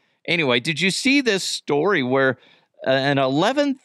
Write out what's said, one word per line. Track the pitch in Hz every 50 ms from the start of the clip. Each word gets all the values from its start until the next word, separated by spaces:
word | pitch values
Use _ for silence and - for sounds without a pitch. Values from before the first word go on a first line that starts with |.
| _ _ _ _ _ -
Anyway, | 165 175 156 131 120 123
did | 120 156 160 139
you | 175 190
see | 175 - - 262 277 285
this | 269 233 196 185 -
story | - - - - - 147 143 156 196 208 156 127
where, | 123 131 135 135 131 127 - _ _ _ _ _ _ _ - -
uh, | -
an | 135 135 135 139 143 135
eleven | 135 131 135 147 180 226 262 294 285 285 262 - _